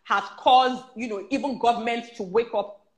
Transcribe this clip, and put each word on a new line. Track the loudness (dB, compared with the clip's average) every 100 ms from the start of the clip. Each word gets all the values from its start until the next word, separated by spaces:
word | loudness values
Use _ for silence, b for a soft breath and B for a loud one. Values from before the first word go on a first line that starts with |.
has | -4 -4 -4 -2
caused, | 6 6 6 0 -10
you | -10 -8
know, | -8 -4
even | -4 -2 0
governments | 0 0 -2 -4 -6 -10
to |
wake | -4 -2 0
up | -2 -6 -10 _